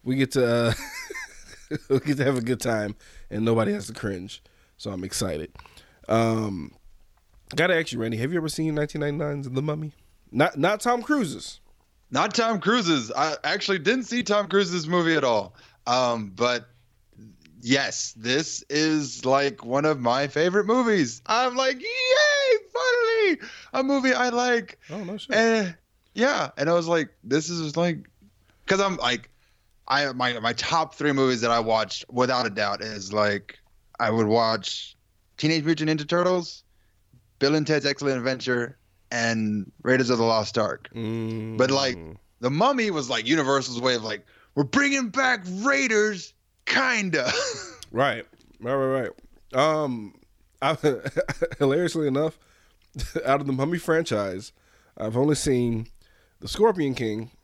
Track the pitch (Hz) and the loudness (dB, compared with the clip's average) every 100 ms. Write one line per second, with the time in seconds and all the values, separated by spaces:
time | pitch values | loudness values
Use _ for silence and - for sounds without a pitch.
0 | - 131 127 135 120 117 117 110 880 906 | -2 0 2 2 2 4 2 0 -6 -14
1 | - 1047 988 - - - - 151 - 135 | -14 -14 -14 -18 -20 -20 -10 -10 0 0
2 | 147 139 143 131 117 123 127 110 104 107 | 0 0 0 0 -2 -2 -2 -2 -4 -8
3 | - - - 107 113 113 101 104 98 113 | -18 -20 -10 -2 2 2 2 -2 -6 -8
4 | 107 92 95 - _ _ _ _ 104 92 | -6 -6 -10 -16 _ _ _ _ -10 -8
5 | 95 - 101 76 78 - - - - _ | -6 -4 -4 -4 -8 -14 -20 -20 -20 _
6 | - 113 113 113 107 92 69 - - - | 0 2 2 0 -2 -6 -10 -16 -20 -20
7 | - _ _ - - - 180 170 156 117 | -20 _ _ -20 -8 -2 2 2 0 -4
8 | 117 110 131 175 156 151 160 151 147 151 | -4 -2 -2 -2 -4 -4 -2 -2 -4 -2
9 | 147 143 147 143 139 131 151 151 151 - | -4 -2 -4 -6 -4 -4 -2 -4 -8 -12
10 | _ _ _ 120 151 - 170 214 240 240 | _ _ _ 2 2 4 2 2 0 -2
11 | 233 294 175 85 - - _ _ _ _ | 2 0 0 -4 -12 -18 _ _ _ _
12 | _ 131 202 - 226 214 156 240 175 151 | _ -2 0 2 0 2 2 2 4 0
13 | 110 131 156 147 147 196 196 190 147 262 | 0 -2 0 0 -2 -2 -2 0 2 0
14 | 233 240 220 208 190 196 185 175 151 175 | -2 -4 0 0 2 2 2 -2 0 2
15 | 165 156 131 110 92 - - _ - 123 | 4 2 4 2 0 -14 -20 _ 0 2
16 | 123 117 101 92 120 120 - _ _ _ | 2 0 -6 0 0 0 -6 _ _ _
17 | _ - 110 - 78 80 117 139 117 - | _ -20 -20 -20 -20 -12 0 2 2 -6
18 | - 117 113 135 160 - - 147 156 156 | -10 -8 -2 -2 -2 -10 -4 0 2 2
19 | 139 - 127 135 139 - 117 135 156 143 | -2 -4 2 2 2 -2 -2 0 2 2
20 | 120 127 143 147 175 196 202 247 233 202 | 0 0 0 0 2 2 2 2 4 2
21 | 123 - - 226 254 247 262 262 415 508 | 0 -4 -2 0 0 0 -2 -2 -6 -4
22 | 508 523 605 571 539 427 - 494 508 494 | 2 4 4 2 2 2 0 -2 2 2
23 | 453 453 403 320 - - - 254 269 277 | 2 2 2 0 -6 -18 -6 -4 0 2
24 | 262 254 247 240 247 233 - - - 180 | 2 2 0 0 0 0 -2 -20 -14 -10
25 | 180 208 - 220 226 226 185 170 _ _ | -10 -10 0 2 4 4 0 -6 _ _
26 | _ 196 254 285 143 - 147 175 165 170 | _ 0 0 2 -4 -2 2 2 2 0
27 | 143 _ - 147 156 170 156 156 175 160 | 0 _ -2 0 0 -4 -4 0 0 -2
28 | - _ - _ _ _ - 196 196 180 | -10 _ -20 _ _ _ 0 2 2 0
29 | 123 123 - _ _ _ _ _ - 135 | -2 -2 -6 _ _ _ _ _ -2 0
30 | 143 127 123 120 113 117 - 165 156 - | 0 0 0 0 -2 -2 0 0 0 0
31 | 147 139 131 120 117 117 113 110 104 - | 0 4 2 4 2 2 4 2 0 -6
32 | - 123 127 123 113 101 101 101 110 107 | -6 0 2 2 0 0 -2 -2 -6 -10
33 | 95 107 104 101 - - _ _ _ - | -4 2 2 0 -6 -20 _ _ _ -4
34 | 117 113 107 113 113 113 - - - - | 0 2 4 4 2 0 -4 -10 -12 -20
35 | _ _ _ - 151 160 151 156 156 156 | _ _ _ -4 0 0 0 0 0 -2
36 | 147 175 180 180 165 - _ _ _ _ | 0 0 2 0 -2 -14 _ _ _ _
37 | _ - _ _ 135 156 151 151 143 135 | _ -20 _ _ 2 2 2 0 0 -2
38 | 143 131 123 127 127 123 120 - _ _ | -2 0 -2 -2 -2 -2 -2 -10 _ _
39 | _ 120 117 113 107 107 95 - 123 127 | _ -2 0 0 0 -2 -6 -6 2 2
40 | 123 120 113 113 104 120 104 64 - - | 4 2 4 2 0 -2 -2 -4 -12 -10
41 | 110 113 110 113 110 110 131 139 135 120 | -6 -4 -6 -6 -8 0 2 2 0 -4
42 | 80 80 _ _ 123 147 247 269 214 160 | -12 -18 _ _ -2 2 2 2 0 -2
43 | 123 117 113 160 135 139 127 120 127 120 | -2 -2 2 2 4 2 0 -2 0 0
44 | 110 107 _ _ _ - 143 269 285 277 | -2 -8 _ _ _ -2 0 2 2 0
45 | 240 262 262 240 180 185 247 277 262 214 | -2 0 0 0 -4 -2 0 2 2 2
46 | 214 190 - _ _ _ - 254 262 233 | 2 -2 -12 _ _ _ -2 0 2 0
47 | 190 156 127 466 554 453 - - - 117 | 0 0 0 -2 -4 -8 -14 -18 -6 0
48 | 139 113 - - _ _ 117 139 131 131 | 0 -2 -10 -20 _ _ -4 0 0 0
49 | 113 - - - - 127 156 156 147 117 | -4 -10 -20 -20 -4 2 2 2 -2 -6
50 | 101 _ _ _ _ _ 139 156 151 120 | -10 _ _ _ _ _ -2 2 0 0
51 | 135 - - - 170 - 139 147 175 165 | -2 -4 -4 -4 -4 0 0 2 0 0
52 | 147 135 156 - _ _ _ _ _ - | 0 0 -2 -4 _ _ _ _ _ -10
53 | - - - 143 139 131 143 175 - 160 | -6 -4 0 0 0 -2 0 -2 0 0
54 | 160 104 101 92 - _ _ _ _ - | 2 -2 -2 -6 -12 _ _ _ _ -8
55 | 110 117 147 147 151 127 120 113 117 - | -2 2 2 2 2 2 2 -2 -6 -16
56 | _ _ _ _ - - 220 185 143 123 | _ _ _ _ -10 2 2 4 -2 0
57 | 113 107 113 _ | -2 -4 -8 _